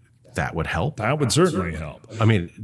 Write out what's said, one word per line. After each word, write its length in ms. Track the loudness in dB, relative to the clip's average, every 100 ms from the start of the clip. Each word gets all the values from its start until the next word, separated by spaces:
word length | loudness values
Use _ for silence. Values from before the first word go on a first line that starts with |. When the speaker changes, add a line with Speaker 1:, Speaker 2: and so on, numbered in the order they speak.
| _ _ _ -6
Speaker 1:
That 200 | -4 -2
would 120 | -4
help. 280 | -2 -4 -2
Speaker 2:
That 220 | -2 0
would 120 | 0
certainly 420 | 4 2 2 -4 -6
help. 320 | -10 -14 -12 0
Speaker 1:
I 60 |
mean, 260 | 4 4 0 -10